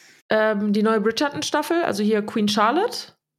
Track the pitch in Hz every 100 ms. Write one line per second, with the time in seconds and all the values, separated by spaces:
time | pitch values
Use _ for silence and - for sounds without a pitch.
0 | - - _ 214 214 208 208 202 214 226
1 | 208 226 285 285 - 294 294 339 339 202
2 | 208 214 208 233 208 208 214 294 466 -
3 | - _ _